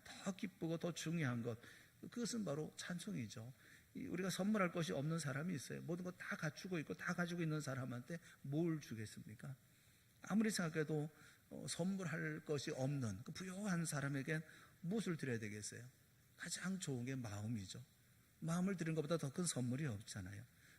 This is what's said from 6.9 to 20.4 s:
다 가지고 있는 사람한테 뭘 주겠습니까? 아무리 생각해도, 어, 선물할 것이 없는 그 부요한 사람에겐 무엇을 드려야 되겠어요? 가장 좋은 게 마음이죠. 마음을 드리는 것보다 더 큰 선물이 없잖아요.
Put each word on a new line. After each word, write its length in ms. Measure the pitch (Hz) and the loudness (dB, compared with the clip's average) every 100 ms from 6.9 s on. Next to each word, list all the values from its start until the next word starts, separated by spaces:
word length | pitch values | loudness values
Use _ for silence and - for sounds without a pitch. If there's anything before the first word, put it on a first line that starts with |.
다 200 | 180 - | -2 0
가지고 280 | 175 170 175 | 2 2 2
있는 180 | 160 156 | 2 2
사람한테 580 | 143 131 123 120 135 170 - - | 0 -2 -2 -4 -4 -8 -10 -10
뭘 360 | 139 147 170 156 | 0 4 4 2
주겠습니까? 760 | - 110 107 - - 107 139 135 - - - - - - - | -2 -6 -6 -8 -12 -8 -8 -10 -14 -20 -20 -20 -20 -10 2
아무리 220 | 202 220 | 4 4
생각해도, 580 | - 170 160 151 156 151 - - - - | 4 2 2 2 2 0 -6 -20 -20 -12
어, 180 | - - | -8 -4
선물할 760 | - 180 190 175 165 160 156 | 0 0 0 0 0 -2 -2
것이 260 | - 147 156 | 0 0 0
없는 520 | 139 131 139 117 95 | 2 2 2 0 -2
그 80 | 131 | -6
부요한 520 | 156 185 185 208 170 | -6 -6 -2 2 2
사람에겐 580 | 156 143 139 139 131 160 - - - - | 2 0 0 0 2 0 -2 -14 -20 -6
무엇을 340 | 170 226 190 160 | 0 0 2 0
드려야 220 | 139 113 | 2 0
되겠어요? 440 | 107 104 101 107 123 - - - - - | 0 -4 -6 -8 -12 -18 -20 -20 -20 -10
가장 420 | 175 - 185 190 | -6 -2 -2 -2
좋은 260 | 156 127 | 0 -2
게 100 | 120 135 | 0 -2
마음이죠. 680 | 113 101 107 117 95 120 - - - - - - | -2 -2 0 -2 -4 -10 -12 -20 -20 -20 -20 -6
마음을 360 | 160 170 190 180 | 0 2 2 2
드리는 180 | 165 | 2
것보다 220 | 160 147 165 | 2 4 2
더 140 | 139 | 2
큰 140 | - | 0
선물이 420 | 175 127 123 127 156 | 0 2 2 2 0
없잖아요. 560 | 101 - 110 92 104 | -2 -4 -8 -6 -8